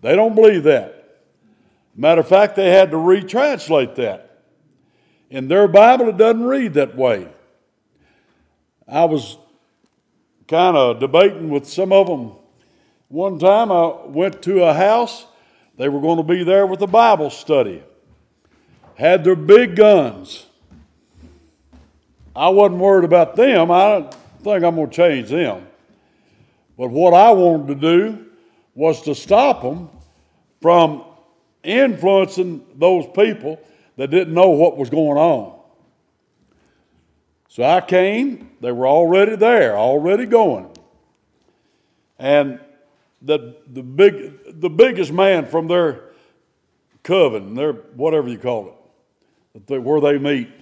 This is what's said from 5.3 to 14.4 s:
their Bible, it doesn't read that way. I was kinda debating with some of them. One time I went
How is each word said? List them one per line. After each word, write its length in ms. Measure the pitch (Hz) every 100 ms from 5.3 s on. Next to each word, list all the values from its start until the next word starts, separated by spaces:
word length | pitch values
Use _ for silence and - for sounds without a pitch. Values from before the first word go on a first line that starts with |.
| 135 131
their 180 | 180 202
Bible, 420 | 180 226 254 233
it 80 | 185
doesn't 280 | 220 226
read 300 | 233 269 233
that 220 | 147 131 120
way. 300 | 127 104 87 _ _ _ _ _ _ _ _ _ _ _ _ _ _ _ _
I 180 | 143 165
was 300 | 156 107 101 _ _ _ _ _ _ _ _ _ _ _
kinda 480 | 160 180 165 127
debating 560 | 113 131 156 196 202 160
with 160 | 143 139
some 260 | - 190
of 140 | 196 190
them. 300 | 156 117 98 _ _ _ _ _ _ _
One 320 | 143 190 175
time 320 | 175 202 226
I 320 | 180 165 143 -
went 360 | 143 190 -